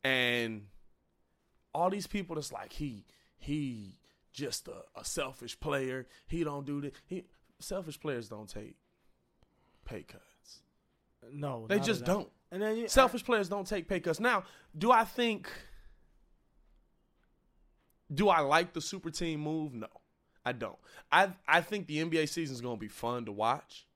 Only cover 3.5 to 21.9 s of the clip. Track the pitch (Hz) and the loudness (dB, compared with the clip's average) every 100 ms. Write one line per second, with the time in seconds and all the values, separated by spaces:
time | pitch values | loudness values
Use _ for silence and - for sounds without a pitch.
3.5 | 151 143 113 98 92 _ _ _ - 139 | -4 -4 -6 -12 -16 _ _ _ -10 -6
4.5 | - - 117 - - - - 135 - 120 | -6 -10 -16 -16 -12 -8 -6 -6 -8 -14
5.5 | - 156 139 131 131 123 - - 170 151 | -8 -2 -2 -2 -6 -10 -20 -6 -2 -2
6.5 | 143 139 143 143 - _ 185 - _ _ | -4 -6 -6 -6 -12 _ -10 -10 _ _
7.5 | _ - 196 165 147 156 127 107 107 104 | _ -6 -6 -6 -8 -6 -6 -6 -12 -12
8.5 | 107 104 - _ _ _ _ _ _ _ | -12 -12 -18 _ _ _ _ _ _ _
9.5 | _ _ _ - 107 76 - _ _ - | _ _ _ -12 -12 -12 -20 _ _ -20
10.5 | - _ _ _ _ _ _ 117 143 143 | -20 _ _ _ _ _ _ -16 -8 -6
11.5 | 120 113 202 202 190 - 196 131 _ _ | -6 2 2 4 0 2 0 0 _ _
12.5 | 180 214 220 233 - 254 262 - 226 185 | -4 -2 0 4 6 6 4 2 2 2
13.5 | 202 185 202 165 190 170 156 233 220 185 | -2 -2 -6 -2 -2 0 2 2 2 -2
14.5 | - - 156 214 240 226 - 233 214 - | -20 -18 -2 6 8 6 2 2 2 -4
15.5 | - - - - - _ _ _ _ _ | -14 -16 -20 -20 -20 _ _ _ _ _
16.5 | _ _ _ _ _ _ _ _ _ _ | _ _ _ _ _ _ _ _ _ _
17.5 | _ _ _ _ _ _ 143 202 170 139 | _ _ _ _ _ _ 4 6 6 8
18.5 | 156 175 - - 196 170 160 170 151 151 | 6 4 -4 -6 -8 -8 -4 -4 -2 -2
19.5 | 160 156 123 104 - _ _ _ _ - | -2 -4 -8 -12 -16 _ _ _ _ -4
20.5 | 123 107 - - - - 165 196 185 - | -4 -6 -8 -20 -20 4 6 6 0 4
21.5 | 160 170 208 147 | 4 4 -6 -4